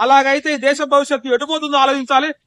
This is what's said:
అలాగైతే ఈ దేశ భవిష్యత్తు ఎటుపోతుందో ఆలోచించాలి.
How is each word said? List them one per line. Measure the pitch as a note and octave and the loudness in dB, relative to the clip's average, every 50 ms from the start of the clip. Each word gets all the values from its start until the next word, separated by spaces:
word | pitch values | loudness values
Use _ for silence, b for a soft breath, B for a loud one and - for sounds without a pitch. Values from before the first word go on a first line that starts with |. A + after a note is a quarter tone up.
అలాగైతే | A3 B3+ C#4 C#4 C4+ C4+ C#4 D4 - D#4 D4 | 2 4 4 4 4 2 -2 -2 -2 -4 -6
ఈ | |
దేశ | B3 B3+ C#4 C#4+ D4 | -2 0 -2 0 0
భవిష్యత్తు | D4+ C4+ C#4 C#4+ C#4+ - C#4+ B3 - C4 A#3+ | -2 0 2 0 2 0 -4 -6 -2 -2 -2
ఎటుపోతుందో | A#3+ C#4+ D4 D#4+ D4+ D4+ C#4+ C#4+ | -2 -2 -4 -6 -6 -4 -2 0
ఆలోచించాలి. | C#4 C4+ C4+ C#4 C#4 B3+ A#3 C#4 C4 D4 D#4 C#4+ _ _ | 2 2 2 0 -2 -4 -2 0 0 0 -2 -8 _ _